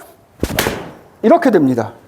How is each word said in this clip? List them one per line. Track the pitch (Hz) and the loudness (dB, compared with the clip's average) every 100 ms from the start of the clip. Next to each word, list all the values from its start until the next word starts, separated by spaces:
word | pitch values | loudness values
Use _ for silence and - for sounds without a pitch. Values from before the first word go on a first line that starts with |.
| - _ _ _ - - - - - - - _ | -20 _ _ _ -6 -4 -6 -8 -12 -20 -20 _
이렇게 | 214 339 311 | 2 4 4
됩니다. | 208 135 120 104 - | 2 2 0 -4 -12